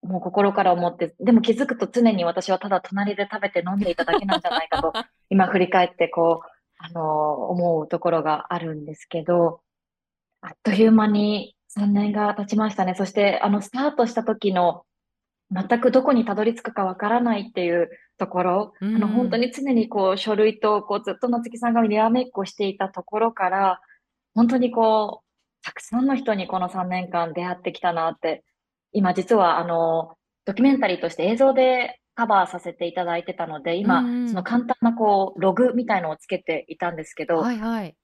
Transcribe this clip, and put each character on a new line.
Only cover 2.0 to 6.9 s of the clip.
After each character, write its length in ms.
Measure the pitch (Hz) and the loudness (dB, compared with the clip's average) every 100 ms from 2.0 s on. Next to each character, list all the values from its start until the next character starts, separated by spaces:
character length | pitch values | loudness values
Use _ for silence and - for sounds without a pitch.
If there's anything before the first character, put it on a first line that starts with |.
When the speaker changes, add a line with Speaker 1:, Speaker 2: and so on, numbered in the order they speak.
| 233 | 2
Speaker 1:
に 120 | 208 | 2
私 260 | 170 170 180 | 0 -2 -2
は 80 | 185 | -2
た 100 | 202 | 0
だ 120 | 190 | -2
隣 340 | - 196 202 202 | -2 -2 -2 -2
で 120 | 202 | -4
食 120 | 214 | -4
べ 80 | 196 | -4
て 120 | 180 175 | -4 -2
飲 80 | |
ん 40 | 196 | -2
で 120 | 202 | -2
い 40 | |
た 100 | 170 | -2
だ 120 | 165 - | 0 0
け 100 | 196 | 0
な 100 | 330 | -2
ん 40 | |
じ 80 | 175 | -2
ゃ 20 | |
な 140 | 247 | -4
い 40 | - | -2
か 100 | - | -2
と、 140 | 160 - - | -2 -4 -10
Speaker 2:
<laughs> 160 | _ _ | _ _
Speaker 1:
今 160 | 190 185 | 2 4
振 140 | 196 | 2
り 100 | 180 | 2
返 160 | 190 180 | 2 2
っ 80 | |
て 140 | - 165 | 0 -2
こ 320 | - 165 165 | 2 2 2
う、 60 | - _ _ _ | -4 _ _ _
あ 100 | 165 | -16